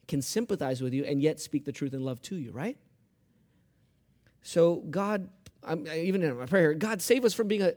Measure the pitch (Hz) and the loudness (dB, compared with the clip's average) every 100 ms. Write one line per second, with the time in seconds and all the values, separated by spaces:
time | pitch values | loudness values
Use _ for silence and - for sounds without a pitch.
0 | - 139 131 214 240 190 139 127 127 131 | -6 -4 -2 -4 -2 -2 -2 -2 -2 -2
1 | 143 143 151 143 - 143 - 135 143 135 | -2 2 2 0 -4 -6 -4 -6 -6 -4
2 | 131 123 - 190 120 107 190 294 _ _ | -6 -8 -8 -8 -8 -8 -8 -10 _ _
3 | _ _ _ _ _ _ _ _ _ _ | _ _ _ _ _ _ _ _ _ _
4 | _ _ _ _ - 175 170 170 - 151 | _ _ _ _ -2 4 4 4 -2 -4
5 | 202 208 185 - - _ - 156 156 160 | -2 -2 -4 -14 -20 _ -6 -6 -4 -4
6 | 175 190 160 123 120 190 160 156 214 220 | 0 2 0 -2 2 6 6 4 0 0
7 | - 254 240 185 214 208 185 | 2 4 4 2 0 2 2